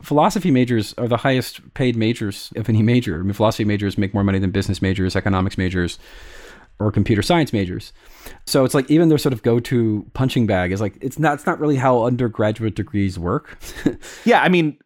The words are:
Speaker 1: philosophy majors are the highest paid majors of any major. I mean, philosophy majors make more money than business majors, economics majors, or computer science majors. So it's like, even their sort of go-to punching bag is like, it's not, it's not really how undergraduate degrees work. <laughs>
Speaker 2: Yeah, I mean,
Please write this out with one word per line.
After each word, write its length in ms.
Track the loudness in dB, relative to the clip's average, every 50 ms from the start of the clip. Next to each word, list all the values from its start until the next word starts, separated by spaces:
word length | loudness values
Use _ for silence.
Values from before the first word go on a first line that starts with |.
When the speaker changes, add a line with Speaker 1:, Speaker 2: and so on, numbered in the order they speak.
| -6
Speaker 1:
philosophy 480 | -2 2 2 4 2 2 0 0 2
majors 420 | 2 2 2 2 0 0 -2 -2 -6 -6
are 100 | -2 -2
the 80 | 0
highest 560 | 0 0 0 0 0 -2 -4 -10 -16 -20 -12 -6
paid 240 | -2 -2 0 0
majors 560 | 0 0 0 0 -2 -4 -6 -6 -8 -12 -12 -10
of 120 | -6 -2 0
any 140 | 2 4 4
major. 380 | 4 4 2 2 0 -2 -4
I 20 | -2
mean, 100 | -2 0
philosophy 320 | 2 2 0 2 0 0
majors 320 | -2 0 0 -2 -2 -2
make 160 | -2 -2 -2 0
more 100 | 0 0
money 160 | 2 2 0
than 120 | 0 0
business 320 | 0 -2 -2 -2 -2 -2 0
majors, 340 | 0 0 0 -2 -2 -2
economics 400 | -2 -2 0 0 0 0 -2 -2
majors, 420 | -2 -2 -2 -2 -2 -2 -4 -6 -10 -18 -20 -20 -20 -20 -20 -20 -20 -20 -20 -20 -20 -20 -18 _ -4
or 140 | -2 -2 0
computer 300 | 0 2 2 2 2 2
science 320 | 2 2 2 2 0 0
majors. 400 | -2 -2 -4 -6 -8 -12 -14 -18 -20 _ -20 -20 -20 -20 -20 -20 -18 -6
So 200 | -2 0 2 2
it's 80 | 2 2
like, 160 | 0 2 2
even 180 | 4 4 4 4
their 100 | 4 4
sort 140 | 2 0 -2
of 100 | -2 0
go-to 640 | 0 0 0 0 0 0 0 0 0 0 -2 -6 -6 -4
punching 340 | -2 -2 0 0 0 0
bag 260 | 2 2 0 0 0 -2
is 80 | -2
like, 160 | -4 -6 -6 -8
it's 180 | -10 -8 -4 -2
not, 160 | 0 0 0
it's 120 | -2 -2
not 120 | -4 -4 -2
really 180 | 0 0 0
how 280 | 2 2 4 4 4 2
undergraduate 680 | 2 0 0 -2 -2 -2 0 0 0 0 -2 -4 -4 -4
degrees 440 | -4 -6 -4 -2 0 0 0 -2 -4
work. 400 | -4 -2 -2 -4 -4 -8 -16 -18 -18 -16 -8 -4 -4
<laughs> 140 | -4 -4 -4 -8 -18 -16 -4 2
Speaker 2:
Yeah, 160 | 2 4 4 4
I 80 | 4
mean, 260 | 4 4 2 2 -2 -6 _